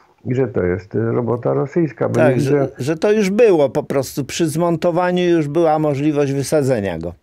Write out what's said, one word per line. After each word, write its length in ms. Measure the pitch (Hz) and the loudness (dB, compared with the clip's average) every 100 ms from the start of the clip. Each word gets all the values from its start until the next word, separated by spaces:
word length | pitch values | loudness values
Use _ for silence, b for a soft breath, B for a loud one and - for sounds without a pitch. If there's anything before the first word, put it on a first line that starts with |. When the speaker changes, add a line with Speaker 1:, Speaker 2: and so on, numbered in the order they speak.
| b b 113 | b b -4
Speaker 1:
i 100 | 127 | -2
że 120 | 123 | -2
to 160 | 117 | -2
jest, 320 | 90 95 - 107 | -2 -2 -4 -4
e, 160 | 113 | -2
robota 420 | 120 117 117 135 | -2 -2 -2 -2
rosyjska. 560 | 135 143 175 160 - 113 | -2 -2 -2 -2 -2 -2
Bo 60 | 135 | 2
Speaker 2:
Tak, 200 | 156 127 | 2 2
Speaker 1:
nie 60 | |
Speaker 2:
że, 100 | 139 | 0
Speaker 1:
widzę 200 | 143 135 - | 0 0 -4
Speaker 2:
że 200 | 131 165 | -6 0
to 140 | 208 | 2
już 180 | 214 190 | 2 2
było 400 | 208 233 165 135 | 4 4 4 2
po 140 | 151 | 0
prostu, 420 | 143 139 123 - 135 | -2 -4 -4 -6 -6
przy 220 | - 165 | -2 -2
zmontowaniu 760 | 151 175 160 175 165 180 180 | 0 0 0 0 0 0 2
już 240 | 180 170 143 | 2 2 2
była 320 | 156 165 156 | 2 2 2
możliwość 540 | 151 135 151 147 139 | 0 0 0 0 0
wysadzenia 640 | 139 131 156 131 120 98 82 | -2 0 0 2 0 0 -4
go. 160 | 85 92 | -8 -12